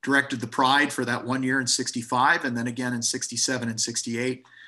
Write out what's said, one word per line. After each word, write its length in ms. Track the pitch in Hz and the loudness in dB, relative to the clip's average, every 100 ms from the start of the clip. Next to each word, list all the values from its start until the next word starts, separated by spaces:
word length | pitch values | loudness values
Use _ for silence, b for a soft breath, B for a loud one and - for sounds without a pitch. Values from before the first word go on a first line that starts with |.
directed 380 | - 139 139 123 | 2 4 4 -2
the 80 | 113 | -4
Pride 440 | - 131 139 147 | 0 4 4 2
for 120 | - 120 | 0 -2
that 200 | 120 120 | -2 -2
one 200 | 131 127 | -2 0
year 160 | 135 | 0
in 80 | 123 | 0
sixty-five 760 | - 123 123 117 127 135 170 147 | 0 -2 -4 -2 2 4 4 0
and 120 | 120 | -2
then 100 | 120 | -4
again 260 | 120 127 | -4 -4
in 100 | 120 | -2
sixty-seven 680 | 113 131 - 117 - 127 117 | -2 -4 -4 -2 0 0 -2
and 120 | 110 | -2
sixty-eight. 600 | - 117 - 117 127 127 B B | -2 -2 -4 -2 -2 -4 B B